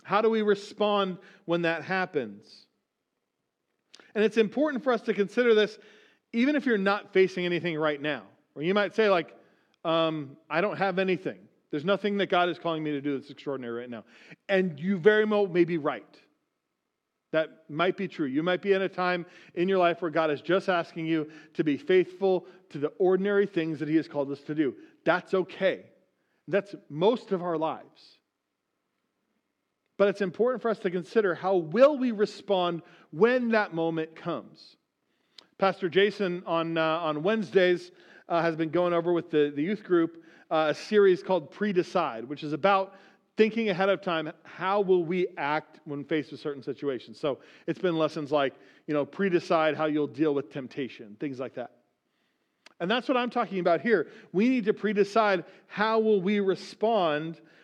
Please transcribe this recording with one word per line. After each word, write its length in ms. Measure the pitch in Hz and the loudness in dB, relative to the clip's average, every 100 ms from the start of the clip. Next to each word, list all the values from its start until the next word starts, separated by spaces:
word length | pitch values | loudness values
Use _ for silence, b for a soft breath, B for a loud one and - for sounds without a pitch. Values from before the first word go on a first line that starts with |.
How 180 | - 196 | -2 2
do 80 | 220 | 2
we 140 | 226 | 2
respond 760 | 208 202 - - 208 202 190 175 B B | 2 0 -2 -2 0 2 0 -4 B B
when 180 | - 170 | -4 0
that 220 | 165 165 | 0 -2
happens? 840 | 135 185 180 147 113 101 - - _ _ _ _ _ _ _ _ _ _ _ _ _ B B | -4 -4 -2 -4 -6 -10 -20 -20 _ _ _ _ _ _ _ _ _ _ _ _ _ B B
And 100 | 208 | 0
it's 120 | 214 226 | 0 2
important 460 | 214 247 302 262 | 0 2 0 0
for 100 | 262 | 0
us 100 | 233 | 0
to 120 | - | 0
consider 400 | 196 202 - 247 | -2 0 2 4
this, 240 | 214 208 - b b b b _ | 4 2 -2 b b b b _
even 240 | 233 262 294 | 0 2 2
if 100 | 254 | 2
you're 120 | 214 | 0
not 340 | 190 202 - | 2 0 0
facing 340 | 190 185 185 175 | 2 2 2 -2
anything 320 | 175 170 151 | -2 -2 -2
right 220 | 156 147 | -2 -2
now. 240 | 147 131 90 _ _ | -4 -6 -8 _ _
Or 80 | - | -6
you 120 | 160 | 0
might 200 | 202 196 | 0 0
say, 140 | - 214 | 2 4
like, 280 | 190 - - b b b b | 4 0 -12 b b b b
um, 520 | 170 165 160 156 139 139 - | -2 0 0 -2 -8 -14 -6
"I 100 | 156 | -2
don't 160 | 202 151 | -2 0
have 220 | 196 185 | -2 0
anything. 400 | 190 180 143 95 110 _ - | 0 -2 -4 -10 -18 _ -8
There's 140 | 151 | -6
nothing 340 | 160 190 208 202 | 0 0 0 -2
that 80 | 180 | 0
God 220 | 180 175 | 2 0
is 100 | 160 | -2
calling 240 | 170 160 | -4 -4
me 80 | 151 | -4
to 100 | 147 | -4
do 160 | 143 135 | -4 -6
that's 140 | - | -8
extraordinary 500 | 135 147 131 120 117 | -14 -10 -8 -8 -10
right 80 | 123 | -10
now." 160 | 117 - B B B - | -14 -16 B B B -2
And 300 | 190 185 139 | 0 0 -4
you 180 | 175 196 | -4 4
very 260 | 180 214 | 4 4
well 220 | 214 208 202 | 4 2 2
may 180 | 175 | 2
be 140 | 165 170 | 2 2
right. 420 | 143 120 - - _ _ _ _ _ _ _ _ _ _ - | -2 -6 -10 -20 _ _ _ _ _ _ _ _ _ _ -4
That 400 | 156 156 - - | -2 -2 -8 -12
might 260 | 151 180 - | -2 -2 0
be 120 | 185 | -6
true. 180 | - 143 | -4 -4
You 160 | 139 | -2
might 180 | 170 180 | -2 -2
be 120 | 202 | 0
in 100 | 190 | 0
a 60 | 190 | 0
time 360 | 185 180 180 165 B B | -2 -2 -2 -6 B B
in 140 | - 185 | -4 0
your 100 | 190 | 4
life 240 | 175 165 | 2 2
where 80 | 170 | -2
God 200 | 156 160 | 0 0
is 120 | 143 | -2
just 260 | - 185 190 | 0 0 2
asking 380 | 175 160 170 160 | -2 -2 -8 -2
you 240 | 160 151 B B | -2 -4 B B
to 80 | - | -4
be 140 | 156 139 | -2 -2
faithful 680 | - 185 180 - 190 185 - B _ | 2 2 2 0 0 0 -2 B _
to 80 | 147 | -6
the 100 | 147 - | -6 0
ordinary 480 | 185 185 202 202 202 | 2 2 2 2 2
things 320 | 175 160 151 | 0 -4 -4
that 100 | 151 | 0
he 60 | 160 | 0
has 120 | 151 | 0
called 220 | 147 139 | -4 -4
us 80 | 139 | -4
to 120 | - | -6
do. 200 | 151 139 - B B | -2 -2 -2 B B
That's 280 | - 175 - | 0 0 0
okay. 520 | 190 180 - 190 117 - _ _ _ _ _ - | -2 -2 -2 -2 -2 -10 _ _ _ _ _ -4
That's 260 | 185 196 156 - | -4 -4 -16 -14
most 420 | 147 196 247 - | 0 0 0 -4
of 80 | 185 | -6
our 160 | 175 160 | -4 -2
lives. 600 | 156 110 - _ - _ _ _ _ _ _ _ _ _ _ _ _ _ _ _ _ _ _ - | -4 -6 -14 _ -20 _ _ _ _ _ _ _ _ _ _ _ _ _ _ _ _ _ _ 0
But 120 | 202 | 0
it's 120 | 185 | 2
important 400 | 190 - 240 254 | -4 0 0 0
for 100 | 233 | -2
us 100 | - | -2
to 100 | 185 | -4
consider 440 | 180 - 226 202 | -4 -2 0 0
how 220 | 160 180 190 | 0 0 0
will 400 | 156 190 277 285 | 0 6 6 6
we 140 | 254 | -2
respond 720 | 208 208 - - 190 175 170 - b b | 0 -2 -4 -2 0 0 -2 -8 b b
when 380 | 151 226 254 233 | 2 2 4 2
that 220 | 220 190 | 0 0
moment 440 | 165 165 160 160 160 | -2 -2 -2 -6 -8
comes. 600 | 175 139 - - - _ _ _ _ b b b b - | -8 -8 -10 -20 -20 _ _ _ _ b b b b -2
Pastor 300 | 196 185 180 | -2 0 0
Jason 540 | 175 202 202 190 180 | 2 2 2 -4 -4
on, 320 | 190 165 165 165 | -2 -2 -2 0
uh, 220 | 160 160 | 0 0
on 240 | 165 151 | -2 -2
Wednesdays, 720 | 170 226 165 196 180 175 - B B B - | 0 -2 2 4 4 2 -4 B B B -4
uh, 140 | 170 | 0
has 140 | 165 156 | 0 -2
been 140 | 160 | -2
going 220 | 175 175 | 0 0
over 200 | 170 170 | 0 0
with 180 | 175 170 | -2 0
the, 220 | 151 147 | 2 2
the 80 | 143 | 0
youth 220 | 165 214 | -2 -4
group, 400 | - 175 165 - B B B | 0 2 2 -4 B B B
uh, 180 | 160 156 | 0 0
a 40 | |
series 480 | 147 - 214 196 180 | -2 0 4 6 4
called 280 | - 185 147 | 0 -2 -2
Pre-Decide, 760 | - 208 180 165 185 151 113 | -6 -2 0 0 0 -2 -4
which 180 | 117 147 | -10 -10
is 100 | 151 | -6
about 420 | 151 190 196 190 B B B _ - | 0 2 2 0 B B B _ 2
thinking 320 | 220 220 220 | 2 2 -2
ahead 200 | 170 196 | 0 2
of 140 | 190 | 2
time, 300 | 190 160 156 - | 0 -4 -4 -10
how 360 | - - 185 208 | -18 -6 0 0
will 240 | 190 185 | 2 2
we 240 | 160 185 180 - | 2 -2 -2 -4
act 440 | 143 156 - - | -2 -2 -4 -20
when 200 | 165 143 | -12 -10
faced 280 | 135 156 135 | -4 -4 -4
with 80 | 139 | -10
certain 220 | 151 143 | -10 -10
situations? 560 | 135 127 143 123 - 107 | -10 -6 -6 -6 -10 -6
So 180 | 151 120 B B - | -4 -4 B B -8
it's 120 | 156 | -2
been 180 | 185 160 | -2 0
lessons 360 | 156 165 139 | -2 -2 -2
like, 220 | 147 135 - b b - | 0 0 -4 b b -4
you 80 | |
know, 100 | 147 | -2
pre-decide 720 | 139 - 196 170 165 170 156 143 | -2 -2 0 0 2 2 2 0
how 100 | 156 | -2
you'll 200 | 151 143 | 0 -2
deal 280 | 123 156 | 0 0
with 160 | 139 143 | 0 -4
temptation, 640 | 180 127 - 127 - 110 104 | -10 -12 -8 -10 -10 -18 -10
things 180 | 151 127 | -10 -8
like 160 | 127 | -10
that. 160 | - 117 _ _ _ _ b b b b b b b | -10 -14 _ _ _ _ b b b b b b b
And 100 | 175 | -2
that's 180 | 240 - | -2 0
what 80 | 254 | -2
I'm 140 | 247 | -2
talking 300 | 240 190 190 | -4 -4 -2
about 200 | 175 165 | 0 0
here. 280 | 240 196 - B B | 2 0 0 B B
We 160 | 175 240 | 0 2
need 160 | 262 | 2
to 100 | 202 | 0
pre-decide 720 | 208 214 208 202 226 208 190 - B B | -2 0 0 2 2 2 0 -4 B B
how 340 | - 220 226 | -4 0 2
will 200 | 220 208 | 2 2
we 200 | 180 208 | 2 0
respond 1000 | 190 175 - - 220 220 170 147 165 165 - b | 0 -2 -4 -4 0 2 2 0 -4 -12 -18 b